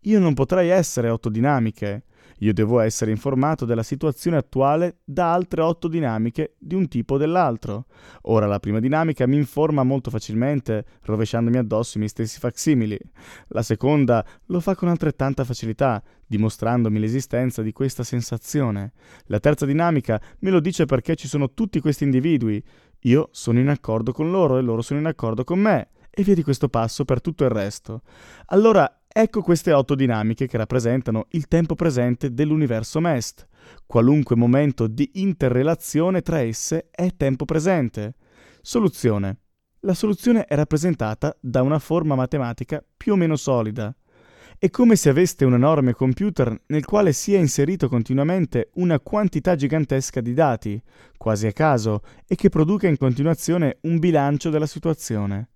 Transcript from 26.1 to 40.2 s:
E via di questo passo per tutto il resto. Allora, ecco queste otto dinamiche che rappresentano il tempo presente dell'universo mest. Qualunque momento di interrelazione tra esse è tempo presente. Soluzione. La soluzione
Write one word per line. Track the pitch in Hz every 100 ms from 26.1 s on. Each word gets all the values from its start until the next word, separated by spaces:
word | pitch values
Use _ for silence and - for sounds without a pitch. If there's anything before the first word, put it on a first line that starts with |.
E | -
via | 196 185
di |
questo | 147 135 131
passo | 117 113 -
per | 135 127
tutto | - 156
il | 135
resto. | 107 101 - - 113 _ - - - -
Allora, | 190 220 202 143 _ _
ecco | - 220 220
queste | 170 170 -
otto | 147 131
dinamiche | 139 131 110 107 113 131
che | 117
rappresentano | 110 127 117 127 120 110 -
il | 165 143
tempo | 165 165 160
presente | 165 127 123 120 143
dell'universo | 120 151 156 143 113 110 156
mest. | 170 131 - - - _ - - -
Qualunque | 120 117 151 131 117
momento | 120 131 147 - 113
di | 113 143
interrelazione | 190 196 170 131 123 147 165 - 147 175 185
tra | - 160
esse | 117 110 - 160 -
è | - 180 -
tempo | 139 135 147
presente. | 156 170 175 120 - 104 - _ _ _ _
Soluzione. | - 240 196 - 120 104 98 - _ _ _ _
La | 196
soluzione | 180 214 196